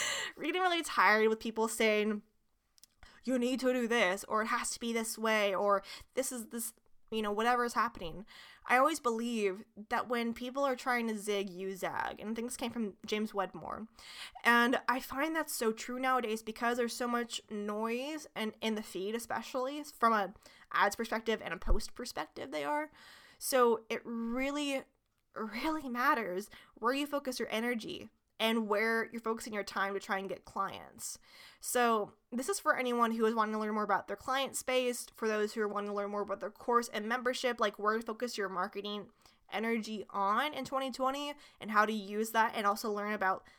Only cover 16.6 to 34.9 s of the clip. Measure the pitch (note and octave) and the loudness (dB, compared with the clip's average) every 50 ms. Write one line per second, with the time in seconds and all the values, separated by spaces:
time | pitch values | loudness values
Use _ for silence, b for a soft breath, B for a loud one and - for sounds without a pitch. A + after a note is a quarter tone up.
16.6 | A#3+ A#3 B3 B3 A#3+ A#3 - - B3 A#3+ A#3+ A#3+ A#3+ A#3 - - - _ A3 G#3 | 0 0 2 0 0 -2 -2 -4 -2 -2 0 -2 -2 -4 -6 -10 -8 _ -8 -6
17.6 | G#3 G#3 G#3 G#3+ A3 A3+ A3+ B3 C4+ D4 D#4+ D4+ - - _ G3 G#3+ G#3+ - - | -4 -4 -4 -2 -2 -2 -2 -4 -4 -6 -6 -8 -10 -10 _ -4 -4 -4 -4 -2
18.6 | A3+ A3 A3 G#3 G#3+ - - F3 F#3+ G#3 A3 A#3 A#3 - - A3+ A3+ - - C4 | -2 -2 -2 -2 -4 -6 -8 -6 -4 -4 -4 -6 -6 -6 -6 -6 -6 -4 -4 -4
19.6 | B3+ C4+ D4 D4+ D4 - - - A#3+ A3+ A3+ G#3 G3 F3+ - B B B B B | -2 -2 -4 -6 -10 -12 -2 2 4 6 6 4 2 0 -6 B B B B B
20.6 | B B - D#3 F#3+ G3+ - - A#3 - A3 A3+ A3+ A3+ A3 - - - E3+ - | B B 2 4 4 4 2 0 -2 -2 -2 -2 0 -2 -2 -2 -2 -8 -6 -4
21.6 | - - G#3+ G#3+ - - - - A#3+ - - - D#4 - _ - - C4 D4+ D4+ | 4 4 4 4 4 -2 -8 -10 -10 -8 -6 -8 -8 -8 _ -10 -10 -6 -6 -4
22.6 | C#4+ D4 D4 D4 D#4 D4+ B B B B B B B B B B - - C#4 B3+ | -2 0 0 -2 -2 -6 B B B B B B B B B B -4 2 6 6
23.6 | B3 A#3+ A3+ A3 - _ A#3 - - - A#3 A3+ A3+ A#3 A#3 B3+ C4+ C#4 C#4+ D4 | 6 6 6 2 0 _ -6 -6 -4 -6 -6 -4 -4 -2 0 0 0 0 0 0
24.6 | D4 C#4+ C4+ C4+ - - _ _ _ _ _ _ _ _ - - A3 G#3+ G3+ A#3 | 0 0 -2 -2 -4 -8 _ _ _ _ _ _ _ _ -8 -8 -8 -6 -4 -2
25.6 | D4 D#4+ D#4 D#4 C#4 C4 A#3 A#3+ B3+ C#4+ D4+ A#3 G#3+ F3+ F3+ F#3+ G#3+ - B B | -2 -2 -2 -2 -4 -6 -2 2 2 2 2 2 0 -2 -4 -6 -6 -8 B B
26.6 | B B B - G#3+ A#3 C4+ C#4 D4 C#4+ D4 C#4+ C#4 C4 B3+ - A3+ - - A3 | B B B -2 0 0 2 2 0 0 -2 -2 -2 -4 -4 -4 -4 -2 -2 -2
27.6 | A#3 A#3+ B3 A3 G#3+ - - - - - _ _ _ _ _ - A3 A3+ A3+ A#3 | 0 -2 -2 -2 -4 -8 -10 -10 -12 -16 _ _ _ _ _ -2 0 2 2 2
28.6 | A3 G3+ G#3 G3+ A3 A3+ A3+ A3+ A3 - - A#3 - A3 A3+ A3+ - B3 G#3+ G#3 | 2 2 2 2 2 2 2 0 0 -2 -6 -6 -4 -4 -4 -4 -4 -6 -6 -6
29.6 | G3 - - G3+ G3 G3 G3+ G3 - - G#3 F#3+ G3 F#3+ - - - - - G#3 | -6 -4 -2 -2 -2 -2 -2 -4 -4 -4 -4 -4 -4 -6 -8 -10 -12 -8 -4 -4
30.6 | G3 F#3 A#2 F#2+ D2+ C2+ - A3+ - - - B B B B B B B B B | -4 -4 -6 -10 -14 -16 -16 -12 -12 -12 -12 B B B B B B B B B
31.6 | - - - B3+ A#3+ A#3 A3+ G#3+ G3+ - - _ _ _ B3 A#3 C4+ F4 G4 - | -8 0 2 4 4 4 4 2 0 -4 -8 _ _ _ -6 -4 -2 -2 -2 0
32.6 | - D4+ C#4+ - B3+ B3 A#3+ A#3+ A#3 A3+ A3+ A3+ A3+ A3 A#3 A3+ G#3+ G#3+ G#3+ G#3+ | 2 2 2 2 2 0 2 2 2 2 4 4 2 4 4 2 2 2 0 -2
33.6 | G#3+ G#3+ A3 G#3+ G#3 F#3+ G3 F3+ - - G3+ - - C#4 C4 C#4 C4+ G#3+ A3+ - | -2 0 0 0 2 2 2 0 0 -4 -8 -6 -4 -2 0 0 0 -2 -4 -4
34.6 | - - B3+ B3+ B3+ B3 | -2 2 2 2 2 2